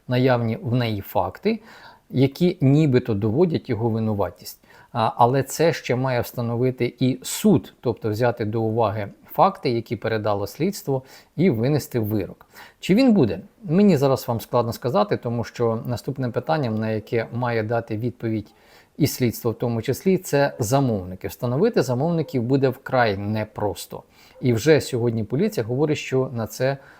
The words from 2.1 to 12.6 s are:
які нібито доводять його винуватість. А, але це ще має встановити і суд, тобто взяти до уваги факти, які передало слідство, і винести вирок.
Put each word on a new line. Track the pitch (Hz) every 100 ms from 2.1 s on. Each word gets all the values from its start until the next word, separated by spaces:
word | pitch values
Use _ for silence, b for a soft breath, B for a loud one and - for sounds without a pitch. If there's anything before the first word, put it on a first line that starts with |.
які | 131 135 - 180 -
нібито | 135 143 156 123 123
доводять | 104 110 117 180 143 -
його | 107 117
винуватість. | 110 110 104 90 - - - B B B
А, | 120 113 -
але | 120 135
це | 135 - 165
ще | - - 123
має | 131 123
встановити | 113 - 117 117 131 127 123 -
і | 127 131
суд, | - - 214 156 - -
тобто | 127 107 113
взяти | 104 123 117
до | 107 113
уваги | 110 110 110 107 101 - - -
факти, | 180 190 143
які | 117 113 110
передало | 113 110 107 101 101
слідство, | - 175 196 - 131 B B B -
і | 180
винести | 110 123 151 - 123
вирок. | 104 107 87 - - B